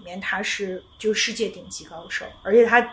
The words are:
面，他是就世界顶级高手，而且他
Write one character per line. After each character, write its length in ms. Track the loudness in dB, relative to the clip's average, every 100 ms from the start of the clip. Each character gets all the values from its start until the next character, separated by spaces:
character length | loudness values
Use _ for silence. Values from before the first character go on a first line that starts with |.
| -14
面， 160 | -10
他 220 | -6 -4
是 400 | -4 -6 -6 -8 -12 -6
就 120 | -2
世 220 | 0 -2
界 160 | -2 -6
顶 180 | -6 -14
级 160 | -16 -14
高 220 | -16 -10
手， 160 | -10 -10 -10
而 100 | 4
且 100 | 6
他 160 | 8 6 2